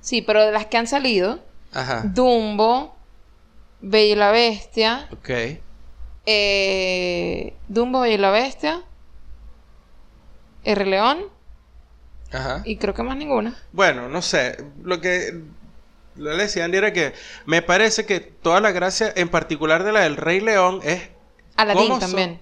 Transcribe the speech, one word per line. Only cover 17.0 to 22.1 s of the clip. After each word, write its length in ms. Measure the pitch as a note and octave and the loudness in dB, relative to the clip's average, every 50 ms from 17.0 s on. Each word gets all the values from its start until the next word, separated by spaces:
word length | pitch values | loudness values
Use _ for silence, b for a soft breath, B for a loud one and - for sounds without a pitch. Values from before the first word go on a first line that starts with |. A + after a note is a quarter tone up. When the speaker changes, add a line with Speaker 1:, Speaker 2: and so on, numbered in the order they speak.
| D#3 C3+ B B B B B B B | -2 -2 B B B B B B B
Speaker 2:
me 180 | - D#3 E3+ | 0 0 0
parece 440 | E3+ F3 F3 F#3+ A3 A3 G#3+ - G#3 | 2 4 4 4 4 4 2 0 -2
que 140 | - G3+ F3 | -2 -2 -4
toda 400 | - - - - - E3+ E3 F#3+ | -4 -10 -20 -4 0 4 4 4
la 120 | G#3 G#3+ | 4 4
gracia, 400 | F#3 F3+ F3 F#3 F#3 - A3+ G#3+ - | 2 2 -2 -2 0 0 -2 -2 0
en 120 | F#3 F3 E3+ | -2 -2 0
particular 560 | F3 E3 D#3+ - E3 C#3+ D#3 D#3 D#3 E3 F#3 | 0 -2 0 -2 -4 -2 2 2 2 2 2
de 80 | G#3 | 2
la 80 | G#3+ G#3+ | 2 4
del 160 | F#3 D#3 D3 | 2 2 0
Rey 240 | C#3 - D#3+ F3 F#3+ | -2 -2 0 0 2
León, 400 | G#3 A3+ A3 G3+ F3+ F3+ F#3+ F#3+ | 2 2 4 4 4 4 2 0
es 200 | - C#3+ E3+ F3+ F3 - - - - - _ _ _ - - | -4 -4 -4 -4 -6 -14 -20 -20 -20 -20 _ _ _ -8 0
Speaker 1:
Aladdin 260 | - A3 G#3 G3+ F#3 G#3+ A3+ | 0 2 2 4 4 4 4
Speaker 2:
cómo 120 | C4 A#3+ | 2 0
son 100 | G3 F3+ | -2 -2